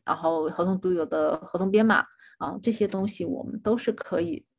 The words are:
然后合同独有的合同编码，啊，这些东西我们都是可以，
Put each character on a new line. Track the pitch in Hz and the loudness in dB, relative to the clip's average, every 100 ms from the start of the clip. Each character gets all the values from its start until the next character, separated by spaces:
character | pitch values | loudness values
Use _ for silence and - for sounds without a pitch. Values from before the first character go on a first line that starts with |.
然 | - - | -4 -2
后 | 165 165 160 | 0 0 0
合 | - | 0
同 | 175 190 | 0 0
独 | 185 | 0
有 | 175 151 | 0 0
的 | 156 151 156 | 0 0 0
合 | - 175 | -4 -2
同 | 190 | 2
编 | 208 220 | 4 6
码， | 190 - _ - - | 4 2 _ -20 -8
啊， | 160 - | -8 -2
这 | 233 | -2
些 | 226 196 | 0 0
东 | 196 196 | 0 -4
西 | - | -4
我 | 170 - | -6 -6
们 | - 220 | -6 -4
都 | 214 233 | 0 0
是 | - | 0
可 | 214 - 170 | -4 -4 -2
以， | 170 - - | -2 -4 -10